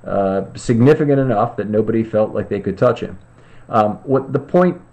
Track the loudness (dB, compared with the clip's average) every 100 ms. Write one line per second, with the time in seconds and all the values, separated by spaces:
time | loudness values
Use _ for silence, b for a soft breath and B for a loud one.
0 | -4 -2 0 -2 -6 -8 -2 4 4 4
1 | 2 2 2 0 0 -4 -2 0 0 -2
2 | 0 0 0 -4 -4 -4 -4 0 0 0
3 | -8 -12 -20 b b b b 0 0 -2
4 | -2 -2 0 -6 0 2 2 0 -16